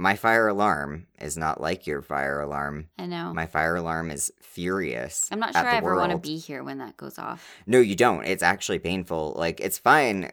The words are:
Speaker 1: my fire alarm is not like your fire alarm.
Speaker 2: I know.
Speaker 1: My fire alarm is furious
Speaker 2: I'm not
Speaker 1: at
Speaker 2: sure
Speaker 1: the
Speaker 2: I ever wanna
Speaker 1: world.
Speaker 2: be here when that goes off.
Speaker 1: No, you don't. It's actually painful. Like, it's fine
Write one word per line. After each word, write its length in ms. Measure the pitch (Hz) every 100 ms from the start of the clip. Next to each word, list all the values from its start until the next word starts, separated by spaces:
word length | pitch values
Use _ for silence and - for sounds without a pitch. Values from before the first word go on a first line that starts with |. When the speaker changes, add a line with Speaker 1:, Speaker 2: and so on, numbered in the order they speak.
Speaker 1:
my 140 | 95
fire 320 | 101 117 113 110
alarm 600 | 101 104 76 71 76 87 _
is 160 | 76 80
not 240 | 80 -
like 240 | 78 92 -
your 140 | 71
fire 380 | 69 71 69 71
alarm. 480 | 71 71 71 73 82 -
Speaker 2:
I 60 | 175
know. 280 | 170 170
Speaker 1:
My 120 | 85 82
fire 280 | 78 80
alarm 380 | 87 82 80 82
is 200 | 71 - -
furious 840 | - - 87 95 80 58 69 - -
Speaker 2:
I'm 80 | 208
not 160 | 226 -
Speaker 1:
at 60 |
Speaker 2:
sure 0 |
Speaker 1:
the 100 | 240
Speaker 2:
I 20 | 233
ever 180 | 180 180
wanna 140 | 175
Speaker 1:
world. 80 | 170
Speaker 2:
be 140 | 151 160
here 240 | - 135
when 160 | 135 139
that 180 | 127 -
goes 220 | 139 -
off. 340 | - - - - -
Speaker 1:
No, 140 | 127
you 160 | 113 95
don't. 280 | 120 85
It's 200 | 64 92
actually 340 | 87 98 - 87
painful. 560 | 85 95 90 82 76 -
Like, 240 | 85 82
it's 160 | 98 -
fine 540 | 127 151 127 98 85